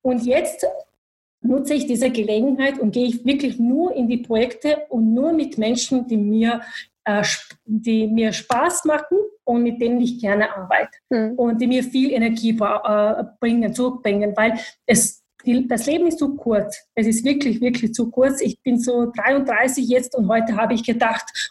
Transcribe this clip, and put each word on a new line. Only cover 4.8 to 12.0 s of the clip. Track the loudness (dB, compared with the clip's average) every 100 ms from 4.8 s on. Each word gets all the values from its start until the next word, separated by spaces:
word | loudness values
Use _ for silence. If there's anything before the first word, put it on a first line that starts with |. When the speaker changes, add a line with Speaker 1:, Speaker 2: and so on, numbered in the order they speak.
| -2
Speaker 1:
und | 0 2
nur | 2 2
mit | 0 -2 -2
Menschen, | -2 -2 0 -2 0
die | 0
mir, | 2 2 2 0 -8 -16 -18 _
äh, | -4 -2
sp-, | -2 -4 -10 -20 -4
die | -4 0 0 2
mir | 0 0
Spaß | -2 -2 0 0 0 0
machen | -2 0 0 0 -6
und | -2 0
mit | 0 0
denen | 0 2
ich | 0 -2
gerne | 0 0 0 -2
arbeite | -2 -2 -2 -10 -4
Speaker 2:
Mhm. | -2 -2 0
Speaker 1:
und | 0 2
die | 0
mir | 0
viel | 0 0